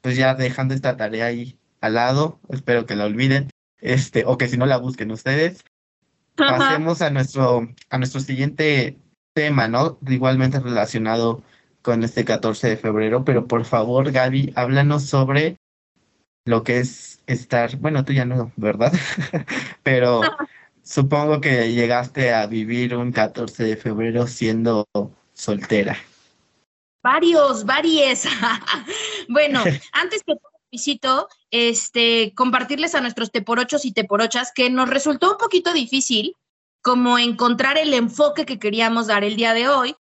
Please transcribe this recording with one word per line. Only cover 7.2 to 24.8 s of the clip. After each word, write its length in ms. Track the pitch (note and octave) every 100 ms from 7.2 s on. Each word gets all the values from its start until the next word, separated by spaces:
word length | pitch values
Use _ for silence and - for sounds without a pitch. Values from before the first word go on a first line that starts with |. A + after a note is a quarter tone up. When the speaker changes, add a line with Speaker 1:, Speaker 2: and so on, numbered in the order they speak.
| C3 C#3 B2+ A#2+ A#2 - -
Speaker 1:
a 100 | C3
nuestro 220 | B2+ C3+
siguiente 760 | C3+ C3 C#3+ C#3+ D3+ C#3 A2 - _ _ _
tema, 320 | - D3+ C#3 A2+
¿no? 300 | A#2+ D#3 - C3
Igualmente 540 | B2+ C3 C3 C3 C3+
relacionado 800 | B2 A#2 - A2+ A2 A#2 A#2 A2+ - _ _ _
con 200 | - A#2
este 200 | A2+ A#2+
catorce 440 | G#2+ A2+ A2+ G#2+ A#2+
de 80 | G#2+
febrero, 480 | - G#2+ A2 B2
pero 220 | C3+ B2 -
por 180 | A#2
favor, 460 | A#2 A#2+ A2 B2+ C#3
Gaby, 400 | C3 B2+ C3+ C#3 -
háblanos 480 | B2 C3+ C#3+ D3
sobre 520 | C#3 C#3+ C3 C#3 D#3 - _ _ _ _ _ _ _ _ -
lo 160 | A2+
que 140 | A#2 A#2+
es 420 | B2 - - - -
estar, 500 | B2+ - A#2+ A#2 C3
bueno, 280 | D3+ D3
tú 80 | C#3
ya 100 | C#3
no, 260 | B2 B2+ A#2 -
¿verdad? 360 | G#2+ G2+ A#2+
<laughs> 920 | F3 - - C3+ E3 - - - -
Pero 400 | - C3 B2 A#2
Speaker 2:
Ajá. 260 | A2 - - - _ _
Speaker 1:
supongo 580 | - - C3+ D3 D3+ D3+
que 300 | C#3 B2+ A2+
llegaste 580 | A#2+ A#2 B2 B2 - B2+
a 140 | A2+ G#2
vivir 500 | A2+ G#2+ A#2+ B2 A#2+
un 160 | B2
catorce 500 | A#2+ A2 B2+ A2+ -
de 120 | A2+ A2
febrero 500 | A#2 G#2+ A2+ A#2 A#2+
siendo 600 | - A2+ A2+ A#2 G#2+